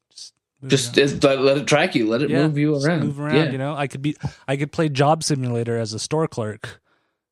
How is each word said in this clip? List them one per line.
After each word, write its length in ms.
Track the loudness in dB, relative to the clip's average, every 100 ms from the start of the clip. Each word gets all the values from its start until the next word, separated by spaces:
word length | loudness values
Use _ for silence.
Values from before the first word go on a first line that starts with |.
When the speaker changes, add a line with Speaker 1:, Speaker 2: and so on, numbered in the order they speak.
| _
Speaker 1:
Just 240 | -20 -20 _ _ _
move 100 | 0
Speaker 2:
Just, 160 | 0 2
Speaker 1:
around. 60 | 2 2
Speaker 2:
just 160 | 4
let, 160 | 2 4
let 160 | 2 2
it 80 | 2
track 280 | 2 2
you. 140 | 0 0
Let 140 | 0
it 80 | 0
Speaker 1:
Yeah, 160 | 0 0
Speaker 2:
move 120 | 2
you 160 | 0
Speaker 1:
just 120 | 0 0
Speaker 2:
around. 140 | 0
Speaker 1:
move 160 | -2 -4
around, 160 | 0 2
Speaker 2:
Yeah. 140 | 2
Speaker 1:
you 80 | -2
know? 160 | -4 -4
I 100 | -6
could 160 | -4
be, 140 | -6 -4 -8 -8 -6
I 80 | -4
could 160 | -2
play 160 | -2 0
Job 340 | 4 4 4
Simulator 540 | 0 -2 -2 -2 -2 -4
as 140 | -4
a 40 | -6
store 280 | -4 -2 -2
clerk 520 | -4 -8 -8 -14 -18 _ _ _ _ _